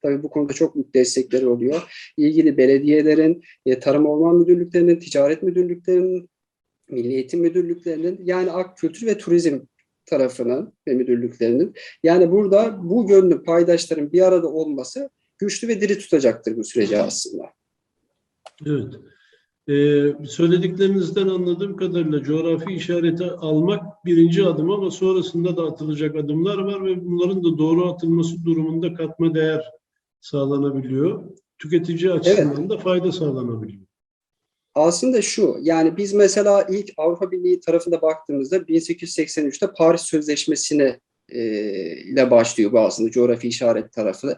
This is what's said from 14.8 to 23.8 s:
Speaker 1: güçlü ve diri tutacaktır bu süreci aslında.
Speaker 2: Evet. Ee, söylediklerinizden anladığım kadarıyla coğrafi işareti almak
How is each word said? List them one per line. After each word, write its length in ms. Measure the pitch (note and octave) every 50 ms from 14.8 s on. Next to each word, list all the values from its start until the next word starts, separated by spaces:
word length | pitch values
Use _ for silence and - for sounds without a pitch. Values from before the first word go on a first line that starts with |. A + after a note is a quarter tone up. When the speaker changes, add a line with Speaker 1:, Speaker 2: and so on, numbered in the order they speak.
| B2 - - C4 C#4 C4+ _ _ _ _ _ -
Speaker 1:
güçlü 280 | G3+ G3+ - - A#3 A3+
ve 140 | A3+ F#3+
diri 160 | G#3 G3 G3+ G3+
tutacaktır 580 | - - F3 D3+ C3+ A#2+ A2 - - A2 A2 A#2
bu 60 | G#2+
süreci 340 | - - B2 G#2 G2+ G#2 G#2
aslında. 460 | - G2+ - - - - - D#2+ C#2+ - _ _ _ _ _ _ _ _ _ _ _ _ _ _ _ _ _ _ - - _ _ D3+
Speaker 2:
Evet. 280 | D3 D3 C3 G#2+ - - - - _ _ _ _ _ _ _ _ _ _ _ _ -
Ee, 560 | C#3+ C#3+ C#3+ D3 D3 C#3+ C#3+ C#3+ C#3+ - D3
söylediklerinizden 1000 | - - - E3+ E3+ F3+ F3 F#3+ F3 - F#3+ G3 F#3+ G3 F#3+ F3 D#3+ - G3+ F#3+ F#3+
anladığım 480 | F#3 F3+ F3+ F3+ F3 F3 G3+ G3+ F#3
kadarıyla 480 | - F#3+ F3 E3+ F3 E3 D#3 D3+ C#3+ C3
coğrafi 500 | C#3 D3+ D#3+ E3 E3+ D#3+ D#3 E3 G3 F#3+
işareti 500 | D#3 - - F3 E3+ E3+ E3+ E3 E3+ F3+
almak 840 | F3 - - E3 D#3 D#3 D3+ E3 F#3 G#3 G3+